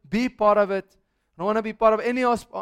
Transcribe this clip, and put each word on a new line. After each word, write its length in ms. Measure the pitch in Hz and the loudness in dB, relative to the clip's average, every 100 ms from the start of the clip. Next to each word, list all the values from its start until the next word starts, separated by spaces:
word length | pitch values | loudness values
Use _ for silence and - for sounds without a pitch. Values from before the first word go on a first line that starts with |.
| 143 | _
be 220 | 190 247 | -4 -4
part 280 | - 208 208 | 0 2 4
of 140 | 202 | 2
it. 260 | 196 185 _ _ _ _ _ | -2 -6 _ _ _ _ _
I 0 | |
don't 100 | 180 | -4
wanna 140 | 214 | -4
be 120 | 220 | -4
part 200 | 220 226 | 0 2
of 60 | 220 | 2
any 240 | 233 247 | -2 -2
os-, 240 | 254 233 - - | 0 -2 -4 -12